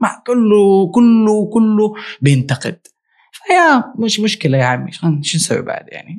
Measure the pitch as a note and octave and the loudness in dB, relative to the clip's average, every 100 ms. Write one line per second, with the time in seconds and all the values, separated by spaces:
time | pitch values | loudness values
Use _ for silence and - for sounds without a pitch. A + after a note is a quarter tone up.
0 | G#3+ - - B3 A3 G#3 G3 G3 F3+ A#3+ | -6 -6 -4 0 2 4 4 4 2 2
1 | A#3 A3+ G#3+ G#3+ G#3 A#3 A3 G#3 G#3+ G#3+ | 4 4 2 0 0 0 0 0 -2 -4
2 | - - C#3 C3+ - C3 - - _ _ | -16 -2 2 2 0 -6 -6 -12 _ _
3 | _ _ _ - - F4+ E4+ C4 - - | _ _ _ -10 0 2 4 2 -2 -6
4 | A3+ G#3 G#3+ G3+ D3+ C3+ B2+ B2+ C3 - | -4 -2 -4 -2 -2 0 0 -2 -8 -4
5 | E3+ D3 C#3+ E3 - - - - - - | -2 -2 -4 -4 -4 -4 -6 -12 -14 -20
6 | - | -16